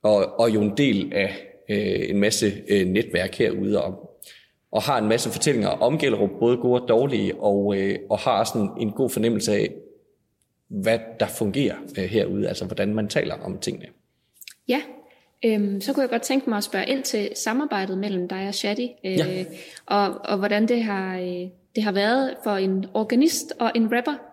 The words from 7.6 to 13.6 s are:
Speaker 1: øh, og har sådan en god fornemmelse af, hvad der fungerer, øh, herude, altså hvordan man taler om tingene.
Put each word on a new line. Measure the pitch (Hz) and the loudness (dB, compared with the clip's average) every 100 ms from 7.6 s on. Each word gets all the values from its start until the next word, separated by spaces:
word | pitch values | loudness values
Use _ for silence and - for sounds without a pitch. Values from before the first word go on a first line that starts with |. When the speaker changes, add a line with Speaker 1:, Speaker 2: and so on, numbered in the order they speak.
| 101 98 | 2 2
Speaker 1:
øh, | 98 - - | 0 -2 -2
og | 104 | -2
har | - 104 | 2 2
sådan | 117 120 101 - | 2 0 -2 -2
en | 110 | -4
god | 101 127 | 0 -2
fornemmelse | - 113 110 - | 2 0 0 0
af, | 104 104 - - - _ _ _ _ _ _ _ | 0 0 -4 -18 -20 _ _ _ _ _ _ _
hvad | 101 101 113 - - | -2 0 0 -2 -4
der | 104 | -4
fungerer, | - 107 117 127 - - - | 0 -2 0 0 -2 -10 -6
øh, | |
herude, | 92 107 95 98 101 | 0 0 0 0 -2
altså | 104 92 | -4 -6
hvordan | 92 101 | -4 -2
man | 107 104 | -2 0
taler | - - - | -2 -2 -6
om | - | -8
tingene. | 92 | -8